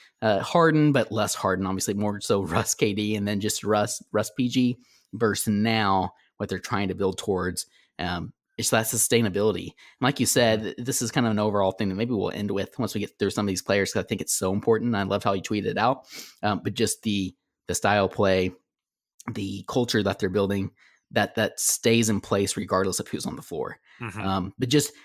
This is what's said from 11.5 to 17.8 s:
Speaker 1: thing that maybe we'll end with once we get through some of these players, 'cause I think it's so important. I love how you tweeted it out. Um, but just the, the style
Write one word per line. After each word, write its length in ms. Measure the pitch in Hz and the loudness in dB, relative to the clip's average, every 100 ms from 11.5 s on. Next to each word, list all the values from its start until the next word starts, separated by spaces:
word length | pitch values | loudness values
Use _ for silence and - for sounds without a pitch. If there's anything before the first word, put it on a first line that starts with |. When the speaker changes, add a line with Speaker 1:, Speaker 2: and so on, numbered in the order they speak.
| 101 95 | 2 2
Speaker 1:
thing 180 | - 101 | 2 -2
that 60 | 95 | 0
maybe 180 | 120 | -2
we'll 180 | 107 95 | 0 -2
end 200 | - 104 | -2 -2
with 260 | 98 95 - | -2 -4 -4
once 140 | 110 | -4
we 60 | 104 | -4
get 180 | 101 - | -6 -2
through 120 | 98 | -2
some 160 | - 101 | 0 -2
of 40 | |
these 120 | 92 | -2
players, 320 | - 101 95 | 0 0 2
'cause 100 | 101 | -2
I 40 | - | -2
think 140 | 101 | -4
it's 120 | - | -2
so 180 | - 92 | -2 0
important. 440 | 101 - 110 120 104 | 0 2 2 0 -2
I 80 | |
love 200 | 98 101 | 0 0
how 100 | 104 | 0
you 80 | 98 | -2
tweeted 260 | - 107 92 | -2 -2 -2
it 100 | 95 | 0
out. 280 | 120 135 - - - - | 0 0 -6 -18 -18 -4
Um, 200 | 104 98 | -2 -2
but 100 | - | -2
just 300 | 104 107 - | 0 -2 0
the, 320 | 110 101 92 - _ _ - | -2 0 -2 -6 _ _ -8
the 80 | |
style 340 | 87 | 0